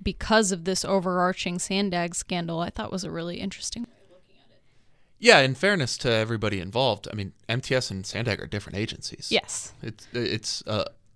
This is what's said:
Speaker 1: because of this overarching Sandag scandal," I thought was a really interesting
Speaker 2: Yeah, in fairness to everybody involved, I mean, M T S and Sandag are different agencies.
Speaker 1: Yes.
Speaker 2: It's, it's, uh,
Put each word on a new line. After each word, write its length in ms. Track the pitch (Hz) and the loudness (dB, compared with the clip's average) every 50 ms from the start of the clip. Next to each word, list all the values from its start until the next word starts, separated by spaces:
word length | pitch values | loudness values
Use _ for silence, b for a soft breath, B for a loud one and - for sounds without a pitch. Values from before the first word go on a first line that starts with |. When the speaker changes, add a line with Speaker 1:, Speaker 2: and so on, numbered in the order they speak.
Speaker 1:
because 500 | - 202 180 - - - 233 269 220 185 | -6 -6 -6 -4 0 4 6 6 6 4
of 120 | 196 170 165 | 0 -2 -2
this 200 | 185 185 - - | -2 -2 -2 0
overarching 720 | - 196 196 175 185 180 180 180 185 190 - - 185 175 | 2 2 2 2 2 2 2 2 2 0 -2 -4 -4 -4
Sandag 580 | 180 - - 190 190 202 202 180 175 170 175 170 | -4 -2 0 0 0 2 0 0 -2 -2 -2 -4
scandal," 460 | - - - 185 175 170 170 165 165 | -6 -6 -4 -4 -4 -2 -4 -4 -4
I 80 | 170 185 | -4 -4
thought 240 | - - 214 - | -6 -6 -6 -6
was 120 | - 185 185 | -6 -6 -6
a 60 | 165 | -6
really 300 | 165 165 165 170 175 - | -6 -6 -6 -6 -6 -6
interesting 460 | - 196 - - - - - 233 240 - - _ _ _ - - _ _ _ _ _ _ _ _ _ _ _ - _ _ _ _ _ _ - - | -6 -8 -8 -8 -10 -10 -8 -8 -10 -12 -14 _ _ _ -20 -20 _ _ _ _ _ _ _ _ _ _ _ -20 _ _ _ _ _ _ -12 4
Speaker 2:
Yeah, 200 | - - 214 156 | 8 10 10 10
in 160 | 135 135 131 | 8 6 4
fairness 420 | - - 196 208 180 135 117 - - | 2 4 4 4 4 2 0 -2 -2
to 120 | - 127 | 2 2
everybody 480 | 117 110 110 110 117 107 110 104 101 95 | 4 4 2 2 0 0 0 0 -2 -2
involved, 480 | 82 95 101 120 135 127 104 - - - | -4 -2 0 2 2 2 2 0 -4 -8
I 60 | - | -6
mean, 180 | 107 98 92 - _ - - | -6 -6 -8 -10 _ -6 -4
M 120 | 113 123 | -2 -2
T 160 | - - 135 | 0 0 0
S 160 | 127 123 - | 0 0 -2
and 120 | 101 95 92 | -6 -8 -8
Sandag 360 | - - - 117 117 98 - | -6 -6 -4 -2 -2 -2 -2
are 60 | - - | -4 -6
different 280 | - 104 - - - | -6 -8 -6 -6 -4
agencies. 520 | 98 110 - - - - - - - - - | -4 -4 -4 -6 -8 -12 -12 -12 -12 -4 0
Speaker 1:
Yes. 420 | - - - - - - - - - - | 0 0 0 -2 -6 -10 -10 -10 -14 -12
Speaker 2:
It's, 280 | - 120 110 - - - | -12 -12 -12 -14 -16 -8
it's, 520 | - 120 120 82 73 113 - - - - - | -6 -4 -2 -2 -2 -4 -4 -6 -6 -6 -6
uh, 200 | - 107 104 - - - - _ - _ | -4 -2 -2 -2 -4 -8 -14 _ -20 _